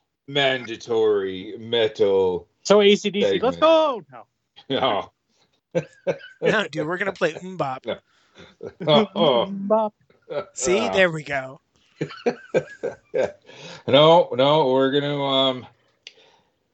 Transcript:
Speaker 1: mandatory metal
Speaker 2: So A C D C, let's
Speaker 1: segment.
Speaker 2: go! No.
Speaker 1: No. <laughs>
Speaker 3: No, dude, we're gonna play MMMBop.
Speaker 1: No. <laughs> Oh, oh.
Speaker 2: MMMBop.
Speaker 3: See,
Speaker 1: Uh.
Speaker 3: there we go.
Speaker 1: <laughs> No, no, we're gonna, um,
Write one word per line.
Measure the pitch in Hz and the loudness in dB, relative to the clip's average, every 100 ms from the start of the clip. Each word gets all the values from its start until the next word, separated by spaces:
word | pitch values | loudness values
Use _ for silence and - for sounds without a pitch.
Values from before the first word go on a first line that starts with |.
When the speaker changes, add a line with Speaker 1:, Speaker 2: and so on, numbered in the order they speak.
| _ _ - | _ _ -6
Speaker 1:
mandatory | 143 139 131 113 107 - 113 110 104 95 92 104 117 | -2 0 -2 -6 -4 0 4 4 2 0 -6 -12 -14
metal | 113 117 110 - 101 98 92 87 - _ | -2 0 2 2 4 4 2 -2 -8 _
Speaker 2:
So | - 202 | 2 4
A | 202 202 | 6 4
C | 208 | 0
D | 190 | -2
C, | 202 196 | 0 0
let's | 226 262 | -2 0
Speaker 1:
segment. | |
Speaker 2:
go! | 311 320 311 233 147 | 2 4 2 -4 -12
No. | 123 - _ _ _ - | -20 -20 _ _ _ -8
Speaker 1:
No. | 131 127 101 - _ _ _ _ _ _ | -4 -2 -2 -6 _ _ _ _ _ _
<laughs> | 170 - _ - - - - | -8 -8 _ -8 -8 -12 -6
Speaker 3:
No, | 165 208 175 | -2 -2 -4
dude, | - 151 | -6 -6
we're | 180 | -6
gonna | 196 | -6
play | 190 175 | -4 -4
MMMBop. | - 180 185 139 - 117 | -6 -10 -8 -8 -8 -10
Speaker 1:
No. | - _ _ _ - - _ - - | -10 _ _ _ -20 -20 _ -18 -6
<laughs> | 147 | 2
Oh, | 151 208 - | 2 2 0
oh. | 160 120 104 | 2 2 0
Speaker 2:
MMMBop. | 196 196 220 214 - _ _ - 147 - | -4 -2 0 -2 -8 _ _ -12 -10 -10
Speaker 3:
See, | - - 190 | -6 -2 -2
Speaker 1:
Uh. | 233 | 0
Speaker 3:
there | 190 180 | 0 0
we | 160 | -2
go. | 143 143 131 139 _ _ _ - | -6 -8 -8 -14 _ _ _ -12
Speaker 1:
<laughs> | - - - - - - - - - - _ - - - - - - - - | -12 -6 -6 -6 -4 -6 -6 -8 -10 -10 _ -4 -4 -6 -20 -20 -20 -12 2
No, | 131 156 165 - | 4 6 6 4
no, | 120 139 156 135 | 0 2 2 2
we're | 131 135 | 2 2
gonna, | 143 143 143 | 0 -2 -4
um, | 139 135 135 127 101 _ _ _ - - _ _ _ _ _ | -2 0 0 -2 -10 _ _ _ -20 -20 _ _ _ _ _